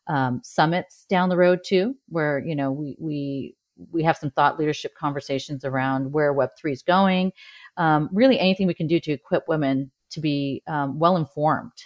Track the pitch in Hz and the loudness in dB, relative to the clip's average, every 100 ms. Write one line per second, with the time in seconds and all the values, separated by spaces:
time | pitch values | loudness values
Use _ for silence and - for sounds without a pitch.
0 | - 143 127 123 - - 156 175 - - | -6 -2 -2 -4 -4 0 0 0 -6 -16
1 | - 185 185 175 180 180 - 185 220 277 | -2 0 2 4 4 4 2 0 0 -4
2 | _ 160 151 139 170 147 135 139 143 - | _ -2 -2 -2 -4 -2 -2 -4 -8 -8
3 | 160 147 139 139 101 - _ _ 87 165 | -8 -6 -6 -8 -10 -16 _ _ -6 0
4 | 160 156 147 - 151 160 151 147 139 - | 0 0 -2 2 2 2 -2 -2 -10 -6
5 | 147 139 - 135 - 135 139 131 135 135 | -6 -6 -6 -6 -6 -8 -4 -2 -2 -2
6 | 135 151 147 139 127 - 156 127 - 185 | -2 0 2 2 0 -4 -6 -4 0 4
7 | 196 185 185 - - - - - 160 151 | 4 2 0 -6 -18 -20 -14 -2 2 2
8 | 151 190 262 240 185 190 190 170 156 170 | 2 4 4 4 2 2 0 0 0 0
9 | - 143 - 170 - 156 139 135 135 _ | 0 -6 -2 -2 0 0 0 -2 -4 _
10 | _ 160 151 143 139 135 - 151 139 151 | _ -6 -2 -2 -4 -6 -6 -4 -4 0
11 | 165 185 156 147 151 131 120 - | 2 2 0 -2 0 0 -4 -18